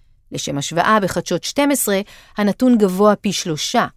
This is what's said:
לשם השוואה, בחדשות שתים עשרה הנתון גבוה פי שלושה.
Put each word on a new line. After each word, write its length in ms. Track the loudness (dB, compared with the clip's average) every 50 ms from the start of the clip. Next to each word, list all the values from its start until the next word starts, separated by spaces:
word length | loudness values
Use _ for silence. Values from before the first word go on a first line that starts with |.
| _ _ _ _ _ -14
לשם 260 | -12 -10 -8 -6 -6 -6
השוואה, 420 | -6 -4 -2 0 2 2 2 2
בחדשות 440 | 2 0 -4 -4 -4 -4 -4 -4 -4
שתים 260 | -4 -2 0 0 0
עשרה 300 | 0 0 0 -2 -2 -2 -4 -8 -14 -20 -20 _ -4
הנתון 420 | -2 -2 0 0 2 4 4 4 4
גבוה 380 | 4 2 2 4 4 4 4
פי 160 | 2 -2 -4
שלושה. 540 | -4 -4 -4 -4 -6 -4 -4 -2 -2 -2 -2 -2 -6